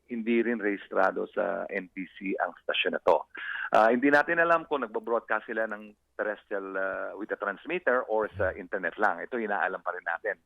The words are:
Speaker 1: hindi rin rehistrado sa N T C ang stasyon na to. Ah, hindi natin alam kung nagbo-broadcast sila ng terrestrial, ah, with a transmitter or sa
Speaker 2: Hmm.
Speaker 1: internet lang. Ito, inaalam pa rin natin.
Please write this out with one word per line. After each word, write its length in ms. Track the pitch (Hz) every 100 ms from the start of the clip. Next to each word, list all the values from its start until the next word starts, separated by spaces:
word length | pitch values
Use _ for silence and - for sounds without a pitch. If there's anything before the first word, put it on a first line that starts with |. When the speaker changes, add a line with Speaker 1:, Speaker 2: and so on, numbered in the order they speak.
| -
Speaker 1:
hindi 320 | 120 110 117
rin 240 | 113 120
rehistrado 640 | 104 98 - 98 95 92 92 -
sa 320 | 95 90 90
N 240 | 98 92
T 160 | - 90 -
C 160 | 95 95
ang 160 | 90 -
stasyon 320 | - - 92 82
na 80 |
to. 160 | - 80 - - - - - -
Ah, 160 | 110
hindi 160 | 123 139
natin 320 | 147 147 170
alam 240 | 170 165 160
kung 160 | 147 117
nagbo-broadcast 640 | 113 110 117 - 107 -
sila 160 | 110 110
ng 240 | 107 107 107 _ -
terrestrial, 560 | 107 101 - 101 98 95
ah, 320 | 95 95 95 92
with 80 | 107
a 100 | 98
transmitter 680 | 101 95 131 175 139 127 -
or 240 | 107 104 98
sa 160 | 95 92
Speaker 2:
Hmm. 80 |
Speaker 1:
internet 320 | 92 101 87 90
lang. 240 | 104 85
Ito, 160 | 87 123
inaalam 480 | 107 101 90 92
pa 80 | -
rin 160 | 87 85
natin. 320 | 82 107 95